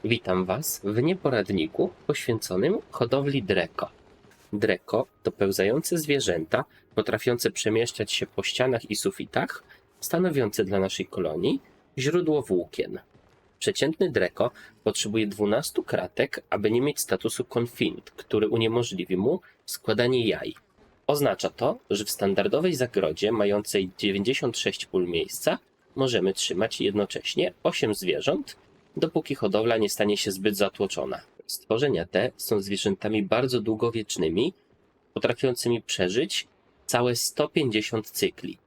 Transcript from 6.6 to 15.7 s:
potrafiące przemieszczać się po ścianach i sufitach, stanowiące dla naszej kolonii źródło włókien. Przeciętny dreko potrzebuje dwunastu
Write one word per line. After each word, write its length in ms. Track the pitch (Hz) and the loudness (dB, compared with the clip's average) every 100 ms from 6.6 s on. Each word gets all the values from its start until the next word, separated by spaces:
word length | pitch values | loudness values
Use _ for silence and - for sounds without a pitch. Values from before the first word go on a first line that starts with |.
| - _ _ - | -2 _ _ -2
potrafiące 560 | 110 113 - 120 117 | 0 0 0 2 0
przemieszczać 600 | - 110 113 120 - 104 | 0 0 2 0 -4 -4
się 160 | - - | -4 -4
po 160 | - | -6
ścianach 480 | - - 127 120 - | -6 0 0 0 -2
i 40 | 101 | -2
sufitach, 680 | 98 - - 120 - - - - _ _ | -2 -4 -4 -4 -4 -8 -14 -20 _ _
stanowiące 680 | - 165 180 139 110 - 95 | -4 0 2 2 0 0 0
dla 140 | 98 | 2
naszej 260 | 95 - 92 | 0 -2 -6
kolonii 560 | - 80 78 107 269 - _ _ - | -2 -2 0 0 0 -6 _ _ -4
źródło 440 | 131 180 156 151 | 0 0 2 0
włókien. 580 | 127 90 - - - - _ _ _ _ _ _ | 2 -2 -2 -6 -6 -8 _ _ _ _ _ _
Przeciętny 520 | - - 139 160 185 | -2 2 0 2 0
dreko 400 | 117 90 - 120 - - _ | 2 0 0 -2 -2 -20 _
potrzebuje 440 | 110 - 104 110 104 | -2 -2 -2 0 0
dwunastu 560 | 101 104 117 156 | 0 2 2 0